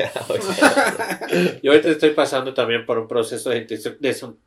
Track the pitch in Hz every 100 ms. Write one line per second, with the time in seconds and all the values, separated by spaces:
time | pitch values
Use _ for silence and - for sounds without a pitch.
0 | - - - - 196 185 294 277 - -
1 | 220 175 - 175 180 - 139 151 160 151
2 | 156 151 135 135 131 127 113 117 113 113
3 | 110 117 113 120 131 117 113 110 123 -
4 | 135 113 127 -